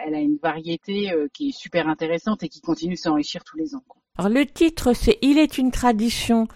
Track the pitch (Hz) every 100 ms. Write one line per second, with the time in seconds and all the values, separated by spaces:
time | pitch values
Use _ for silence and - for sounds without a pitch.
0 | 156 151 151 151 160 156 160 170 - 202
1 | 202 165 147 - 143 - - 175 156 156
2 | 160 170 - 214 160 - - 156 170 170
3 | 170 151 147 180 - 302 311 269 _ -
4 | _ - 185 247 285 - 330 330 254 240
5 | - - 269 294 302 - 254 - 247 220
6 | 233 - - 233 226